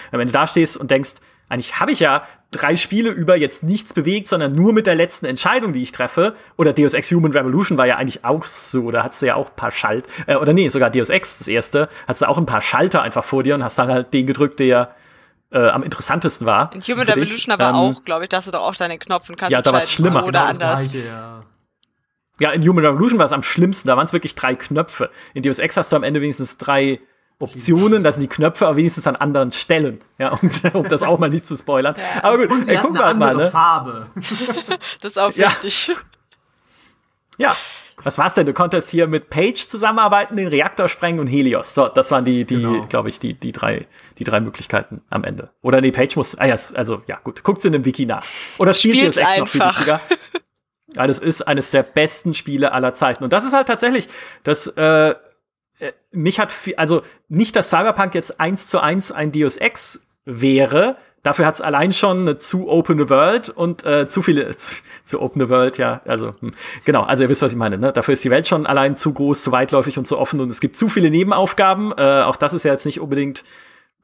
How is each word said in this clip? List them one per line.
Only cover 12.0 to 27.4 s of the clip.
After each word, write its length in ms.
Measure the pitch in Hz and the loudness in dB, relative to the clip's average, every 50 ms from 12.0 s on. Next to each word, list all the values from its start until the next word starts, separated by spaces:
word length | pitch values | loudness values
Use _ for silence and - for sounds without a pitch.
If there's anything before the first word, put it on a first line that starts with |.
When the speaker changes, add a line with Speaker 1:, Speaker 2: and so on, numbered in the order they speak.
| - | -8
Speaker 1:
hattest 160 | - 123 - - | -6 -2 0 2
du 60 | - | 2
auch 100 | - 156 | 2 2
ein 80 | 165 | 0
paar 160 | - 117 107 - | 0 0 -2 -2
Schalter 400 | - - 127 160 190 180 156 - | 0 0 2 2 2 2 0 0
einfach 220 | 113 - 127 - | 0 -2 -4 -4
vor 180 | - - 135 127 | -2 -2 0 2
dir 140 | 135 143 | 2 0
und 80 | 143 127 | 0 -2
hast 120 | 117 - | -4 -2
dann 120 | - 127 123 | -2 0 0
halt 240 | 131 127 127 - - | 0 -2 -2 0 0
den 100 | 135 131 131 | 0 0 0
gedrückt, 320 | 131 127 147 143 143 - | 0 0 0 -2 0 0
der, 340 | 135 127 123 123 123 123 - _ _ _ _ _ _ _ _ _ _ _ | 2 4 4 4 2 0 -6 _ _ _ _ _ _ _ _ _ _ _
äh, 80 | - 127 120 113 | 0 2 4 4
am 140 | - 131 135 | 2 2 -2
interessantesten 640 | 156 - - - - - 170 170 160 - - 120 | -6 -6 -4 -2 -2 -2 0 0 -2 -2 -2 0
war 240 | 113 107 104 143 165 - | 2 2 2 2 0 -4
Speaker 2:
In 80 | 190 | -12
Human 260 | 185 226 247 240 247 | -8 -6 -4 -2 0
Speaker 1:
für 60 | 220 214 | 0 2
dich. 100 | - - | 0 0
Speaker 2:
Revolution 280 | 208 220 233 - 247 214 | -2 -4 -6 -4 -4 -2
aber 160 | 190 - - | 0 0 2
Speaker 1:
Ähm, 40 | - | 2
Speaker 2:
auch, 300 | - 175 170 135 - - | 2 2 0 0 -4 -6
glaub 180 | - 170 160 175 | -6 -6 -4 -4
ich, 60 | - | -4
da 80 | - | -4
hast 100 | 185 185 | -6 -6
du 60 | 196 175 | -4 -6
doch 100 | 160 92 | -4 -4
auch 140 | 147 190 | -4 -4
deinen 240 | - 185 170 165 165 | -4 -6 -6 -6 -8
Knopf 280 | - - 190 175 - - | -8 -6 -6 -6 -6 -8
und 80 | 170 | -12
kannst 140 | - 190 180 | -8 -4 -2
Speaker 1:
Ja, 100 | - 127 - | 0 0 2
da 100 | 143 127 | 2 2
war's 140 | 127 131 | 2 2
Speaker 2:
entscheiden, 180 | - - - 156 180 | 0 0 2 2 2
Speaker 1:
schlimmer. 100 | 175 131 113 | 2 2 0
Speaker 2:
so 60 | 113 | 0
oder 100 | 135 175 | 0 0
Speaker 3:
Genau 120 | 156 110 - | 2 0 0
das 100 | - 170 | -2 -2
Speaker 2:
anders. 300 | 160 156 139 135 135 135 | -2 -2 -2 -2 -4 -6
Speaker 3:
Gleiche, 140 | 131 117 117 | -8 -10 -10
ja. 340 | 113 113 113 117 117 113 110 _ _ _ _ _ _ _ _ _ _ _ _ _ _ _ _ _ _ - | -12 -14 -16 -16 -18 -20 -20 _ _ _ _ _ _ _ _ _ _ _ _ _ _ _ _ _ _ -2
Speaker 1:
Ja, 100 | 147 151 | 0 0
in 160 | 147 170 156 | 2 4 4
Human 180 | 170 180 170 151 | 4 4 6 6
Revolution 360 | 151 139 143 196 247 233 214 | 4 4 4 2 4 4 4
war's 120 | 175 - - | 2 2 2
am 120 | 139 127 | -2 -2
schlimmsten, 420 | - - 170 175 185 196 - - | -2 0 2 2 2 2 0 0
da 80 | 131 127 | 2 2
waren's 160 | 127 151 160 - | 2 2 0 0
wirklich 220 | 170 - 156 - | -4 -4 -4 -10
drei 220 | - - 127 131 | -4 -2 -2 -2
Knöpfe. 540 | - - - 147 151 170 - - - 127 - - - - - - | -4 -6 -4 -2 -2 -2 -2 -4 -6 -6 -6 -8 -12 -20 -16 -10
In 100 | 139 131 | -4 -2
Deus 160 | 139 131 - | -2 0 0
Ex 160 | 160 151 - | -2 -2 0
hast 160 | 196 160 - - | 0 0 2 2
du 40 | |
am 60 | 151 - | 2 2
Ende 180 | 139 147 151 | 0 -2 -2
wenigstens 360 | 143 147 135 - 165 - - - | -2 -2 -4 -4 -6 -8 -8 -8
drei 400 | - - 139 139 139 139 135 - - _ _ _ _ _ _ | -2 0 2 2 2 2 0 -4 -8 _ _ _ _ _ _
Optionen, 640 | - | -12